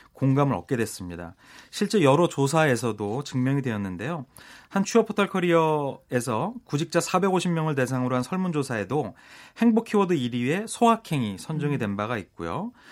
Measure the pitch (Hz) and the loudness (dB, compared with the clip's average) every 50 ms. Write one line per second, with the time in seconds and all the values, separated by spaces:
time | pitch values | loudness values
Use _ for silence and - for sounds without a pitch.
0 | - _ _ - 131 135 135 139 143 139 123 85 - - 139 117 110 - - - | -20 _ _ -2 0 2 2 4 2 2 0 -2 -4 -2 -2 -2 -2 -2 -6 -8
1 | 95 87 85 85 87 85 - _ _ - - - - _ - - 208 202 - 208 | -12 -12 -10 -12 -12 -14 -16 _ _ -20 -20 -20 -20 _ -6 -4 -2 0 2 4
2 | 147 135 131 - - - - 139 135 139 165 160 156 147 123 110 113 117 104 104 | 6 6 6 6 4 2 2 0 0 2 4 4 4 4 2 2 0 -2 -4 -4
3 | 107 101 110 139 143 - - 127 127 131 139 139 131 123 110 104 101 95 92 85 | -4 -4 -4 -6 -6 -4 -2 -2 0 0 0 -2 -2 -2 -4 -4 -4 -6 -6 -6
4 | 107 147 175 151 127 - - - - - - - - _ - 196 196 - - 226 | -8 -6 -8 -8 -10 -12 -18 -20 -20 -20 -20 -20 -12 _ -2 -2 0 2 4 2
5 | 226 - - - 202 190 - 185 175 175 165 165 160 156 156 151 143 135 117 - | 2 2 0 -2 0 0 0 0 2 4 4 4 4 4 2 0 -2 -4 -6 -10
6 | _ - 131 123 117 127 110 110 156 208 254 247 - - 147 143 170 - - 170 | _ -4 -2 -2 0 0 -2 -2 -2 -4 -6 -10 -8 -4 -4 -4 -2 -2 -2 -2
7 | 165 - - 185 190 196 185 180 175 180 170 160 156 156 147 131 127 123 135 127 | 0 0 0 0 2 2 2 2 2 0 0 0 0 0 0 0 0 0 0 -2
8 | 127 123 127 127 123 - 185 185 185 180 156 147 135 - 120 107 98 90 135 151 | -2 0 0 -2 -2 -2 -4 -4 -2 -2 -2 -2 -2 -2 -4 -4 -4 -2 -2 -4
9 | 127 92 - _ - - - - - - _ - 226 240 220 226 226 - - 202 | -4 -4 -8 _ -20 -20 -20 -20 -20 -12 _ 2 4 4 4 4 2 2 2 2
10 | 196 175 180 143 123 120 120 120 120 131 160 196 220 214 - - 240 233 226 220 | 2 2 2 0 0 -2 -2 -2 0 0 -2 -2 -4 -6 -2 2 4 4 4 4
11 | - - 160 139 117 104 95 - - - 160 147 - 147 143 117 117 101 98 104 | 0 -2 -2 0 0 -2 -4 -6 -8 -8 -4 -2 -2 -2 0 0 -2 -2 -2 -2
12 | 104 113 123 107 87 - _ - 82 82 87 147 202 240 - _ - - | -2 -4 -4 -6 -8 -10 _ -8 -6 -6 -4 -6 -6 -8 -10 _ -20 -20